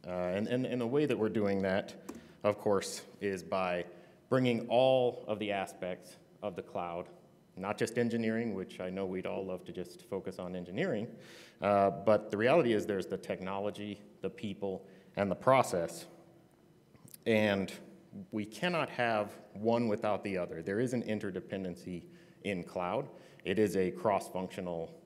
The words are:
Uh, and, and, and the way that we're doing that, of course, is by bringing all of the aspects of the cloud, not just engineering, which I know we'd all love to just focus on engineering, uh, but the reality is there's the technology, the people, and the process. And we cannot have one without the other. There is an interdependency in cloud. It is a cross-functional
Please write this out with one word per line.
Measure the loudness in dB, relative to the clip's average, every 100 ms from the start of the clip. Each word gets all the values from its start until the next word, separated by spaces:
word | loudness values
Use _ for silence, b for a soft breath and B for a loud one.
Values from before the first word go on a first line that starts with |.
Uh, | -4
and, | -2 0 0 0
and, | -2 0
and | -2
the | 0
way | 2 2
that | 2
we're | 2
doing | 2 2 2
that, | 2 0 -2 -12 B B B B
of | 0 2
course, | 2 2 0 -10 -12 -6
is | -4 -4
by | -2 0 0 0 -4 B B B _
bringing | 2 4 2 2
all | 6 6 6 4 -2 -6
of | -4
the | -2
aspects | -2 -2 -6 -8 -8 -12 -20 -20 -8
of | -8
the | -8
cloud, | -8 -6 -4 -6 -8 -16 -20 -20 _ -6
not | -4 0
just | 0 2
engineering, | 0 0 0 0 -2
which | -4 -8 -8
I | -6
know | -4 -4
we'd | -4
all | -4 -4
love | -6 -8
to | -8
just | -10 -10 -12 -8
focus | -6 -6 -8
on | -8
engineering, | -8 -6 -4 -2 -2 -6 B B B B B
uh, | 4 6 6
but | 4 4 4 4
the | 2
reality | 6 6 6
is | 4
there's | 2 -2 -2
the | -6
technology, | -4 -4 -4 -2 -4 -4 -10 -10 -14 -8
the | -8
people, | -6 -8 -4 -4 -6 B B B 0
and | 0
the |
process. | 4 6 6 6 2 -2 -6 -14 -20 -20 -20 -20 _ -20 -20 _ -20 -20 -6
And | 2 4 4 2 0 -8 -16 -20 -18 -16 -8
we | -6
cannot | -6 -4 -2 0 -2
have | 0 2 2 0 -6 -16
one | -2 2 2 2
without | 0 0 0
the | -2 -2
other. | -4 -6
There | -2 0
is | 0
an | 0
interdependency | -2 -4 -2 -6 -6 -6 -6 -8 -10 -10 -12 B B B
in | -4 -4
cloud. | -4 -4 -2 -2 -4 B B B -2
It | 4
is | 4 4
a | 0
cross-functional | 0 0 0 0 -6 -6 -6 -6 -6 -8 -12